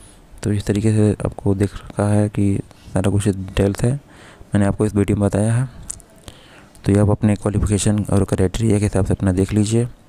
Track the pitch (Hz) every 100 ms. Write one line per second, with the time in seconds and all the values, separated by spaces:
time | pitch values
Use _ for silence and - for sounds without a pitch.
0 | - - - - 104 101 - 101 110 107
1 | 107 - - - 98 98 101 - - -
2 | 104 104 104 - 101 98 - - - -
3 | 101 101 104 95 95 - 101 101 120 139
4 | - - - - - 104 101 98 107 98
5 | 101 104 101 98 107 117 131 - - -
6 | - - - - - - - - - 101
7 | 104 107 107 101 104 98 95 101 110 104
8 | 95 101 98 104 92 117 113 104 104 98
9 | 95 92 98 90 98 104 104 117 120 -